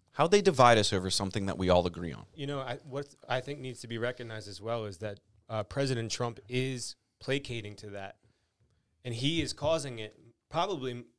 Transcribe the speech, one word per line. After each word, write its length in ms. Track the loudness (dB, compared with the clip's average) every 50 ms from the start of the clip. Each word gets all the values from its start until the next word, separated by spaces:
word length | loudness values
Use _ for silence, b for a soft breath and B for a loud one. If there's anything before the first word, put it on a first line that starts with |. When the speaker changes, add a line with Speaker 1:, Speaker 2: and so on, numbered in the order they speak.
| _ _
Speaker 1:
How'd 180 | 0 2 4 6
they 120 | 6 6
divide 360 | 6 6 8 10 10 10 10 8
us 140 | 6 4
over 180 | 2 0 0 0
something 360 | 0 0 0 0 -2 -2 -2
that 120 | -2 -2 2
we 120 | 4 6
all 160 | 6 6 4
agree 260 | 2 -2 -6 -8 -8
on? 140 | -8 -10 -14 -16 -12
Speaker 2:
You 120 | -10 -8
know, 140 | -6 -6 -6
I, 180 | -6 -8 -8 -10 -10
what 300 | -10 -10 -10 -10 -10 -14 _ -6 -4
I 120 | -4 -4
think 180 | -4 -6 -8 -8
needs 220 | -10 -10 -10 -10
to 80 | -10 -8
be 100 | -6 -4
recognized 500 | -4 -4 -4 -6 -10 -10 -10 -12 -12 -12
as 120 | -12 -8
well 240 | -6 -4 -4 -4 -4
is 140 | -6 -8 -8
that, 200 | -8 -8 -8 -10 _ _ _ _ _ -6
uh, 160 | -4 -4 -4
President 480 | -4 -2 -2 0 0 0 -2 -2 -4
Trump 260 | -2 -2 -4 -4 -6 -8 -8 -4
is 460 | -2 -2 -2 -2 -4 -6 -8 -10 -12 _ _ _ _ _
placating 560 | -4 -2 -2 -2 -2 -6 -8 -8 -8 -10 -12
to 140 | -14 -14 -12
that, 260 | -12 -12 -12 -14 -16 _ _ _ _ _ _ _ _ _ _ _ _ _ _ _ _ _ -10
and 80 | -8
he 300 | -4 -2 0 0 0 0
is 100 | -2 -4
causing 460 | -4 -2 0 0 0 0 -2 -4 -8 -10
it 180 | -10 -12 -14 -18 -20 -20 _ _ _ _
probably 400 | -2 -2 0 0 -2 -4 -4 -6
m-, 140 | -6 -8 -10 -16 _